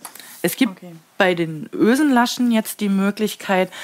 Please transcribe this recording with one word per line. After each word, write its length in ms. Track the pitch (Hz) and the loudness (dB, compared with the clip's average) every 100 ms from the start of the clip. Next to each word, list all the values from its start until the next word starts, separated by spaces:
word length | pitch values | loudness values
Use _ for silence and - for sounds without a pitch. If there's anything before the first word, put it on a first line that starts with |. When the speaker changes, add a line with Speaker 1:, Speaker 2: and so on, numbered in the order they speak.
| - - - - | -12 -20 -20 -6
Speaker 1:
Es 120 | 175 - | -4 0
gibt 160 | 240 185 | -2 -4
Speaker 2:
Okay. 160 | 180 165 _ - | -18 -20 _ 0
Speaker 1:
bei 160 | 185 | 2
den 340 | 180 165 156 - | 2 -2 -6 -8
Ösenlaschen 800 | - 202 269 302 247 240 - 247 | 0 2 4 4 2 2 0 0
jetzt 300 | 226 214 - | 0 -2 -4
die 80 | 202 | 0
Möglichkeit, 840 | 196 196 208 208 - - 185 185 - | 0 0 -2 -4 -4 -2 0 0 -4